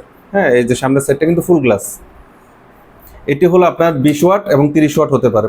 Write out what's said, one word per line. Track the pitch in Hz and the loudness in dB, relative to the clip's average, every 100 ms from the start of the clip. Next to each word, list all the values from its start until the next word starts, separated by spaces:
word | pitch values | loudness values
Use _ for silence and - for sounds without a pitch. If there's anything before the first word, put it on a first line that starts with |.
| - - - | -8 -16 -6
হ্যাঁ, | 196 160 | -2 0
এই | 123 | 0
যে | 120 120 | 0 -2
সামনের | 131 139 | -2 -2
সাইডটা | 139 139 160 | -2 -2 0
কিন্তু | 170 | -2
ফুল | 170 165 | 0 0
গ্লাস। | 127 101 - - - - - - _ _ _ - - - - - - | 2 -2 -4 -16 -20 -20 -20 -20 _ _ _ -20 -20 -20 -20 -14 -6
এটি | 143 175 | 0 2
হলো | 185 175 | 4 2
আপনার | - 165 | 0 -2
বিশ | 143 135 147 | 0 -2 0
ওয়াট | 170 202 - | 2 0 0
এবং | 143 147 | 0 2
তিরিশ | 156 151 160 | 2 0 0
ওয়াট | 143 | 0
হতে | 131 120 | 0 0
পারে, | 107 | 0